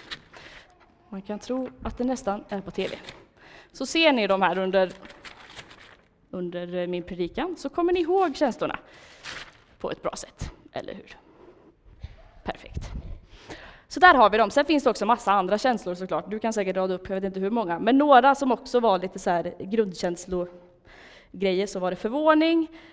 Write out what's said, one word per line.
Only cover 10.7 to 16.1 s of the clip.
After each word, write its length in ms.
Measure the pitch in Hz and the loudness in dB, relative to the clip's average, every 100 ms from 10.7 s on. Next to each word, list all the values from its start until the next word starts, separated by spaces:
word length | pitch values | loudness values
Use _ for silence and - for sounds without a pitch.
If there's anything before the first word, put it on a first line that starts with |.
eller 220 | - - | -12 -12
hur? 220 | 196 - - _ - - - - _ - - - - - - | -14 -18 -20 _ -20 -20 -20 -20 _ -20 -20 -20 -20 -20 -12
Perfekt. 360 | - - - - - - - - - - - - - - _ | -12 -12 -12 -12 -10 -12 -12 -14 -16 -20 -18 -18 -18 -20 _
Så 120 | - | 6
där 140 | 359 | 8
har 160 | 285 208 | 8 6
vi 80 | 214 | 6
dem. 120 | 208 | 2
Sen 140 | 277 | 2
finns 200 | 294 302 | 2 2
det 60 | 247 | 2
också 160 | 208 208 | 2 0
massa 260 | 240 - | 0 2
andra 260 | 202 185 214 | 2 2 0
känslor 360 | 262 226 185 | 2 0 -4
såklart. 360 | 175 185 | -8 -4